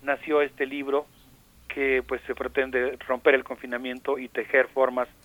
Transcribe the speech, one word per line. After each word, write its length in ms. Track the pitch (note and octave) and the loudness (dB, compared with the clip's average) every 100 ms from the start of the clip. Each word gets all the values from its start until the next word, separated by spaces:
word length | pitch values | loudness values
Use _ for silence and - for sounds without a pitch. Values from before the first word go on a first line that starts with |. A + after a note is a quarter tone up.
nació 380 | C#3 C#3 D#3 D3 | -4 -4 0 2
este 240 | C#3+ - C3+ | 2 -2 -4
libro 420 | C#3+ C#3 C#3 D3 - - - _ - - | -4 -2 -2 -2 -12 -20 -20 _ -20 -12
que, 360 | C#3+ C3+ C3 - | -2 2 2 0
pues, 140 | B2+ - | -4 -6
se 80 | B2 | -6
pretende 600 | C3 - C3 B2+ B2+ B2+ - | -4 -2 0 0 0 -2 -4
romper 260 | B2 D#3 | 2 6
el 100 | C3+ | 4
confinamiento 760 | - B2 B2+ A#2+ B2+ B2+ C#3 C#3 | 2 -8 -6 -6 -6 -6 -4 -4
y 80 | B2+ | -4
tejer 400 | - G#2+ C3+ B2+ | -6 2 2 2
formas 400 | C3+ B2+ B2+ B2 - | 2 2 2 -4 -8